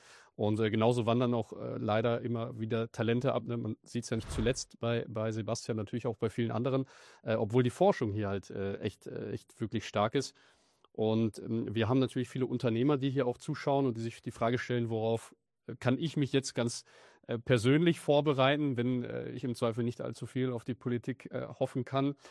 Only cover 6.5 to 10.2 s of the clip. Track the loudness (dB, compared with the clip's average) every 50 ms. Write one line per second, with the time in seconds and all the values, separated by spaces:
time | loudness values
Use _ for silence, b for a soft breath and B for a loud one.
6.5 | 0 0 0 0 0 0 -2 B B B B B B B B 0 0 0 2 2
7.5 | 4 4 4 4 4 4 4 4 4 2 0 -2 -2 -2 -2 -2 -2 -4 -6 -6
8.5 | -6 -4 -4 -4 -4 -4 -4 -6 -6 -6 -12 -10 -10 -8 -8 -8 -8 -10 -12 _
9.5 | -10 -8 -6 -4 -4 -4 -4 -2 0 2 2 2 2 0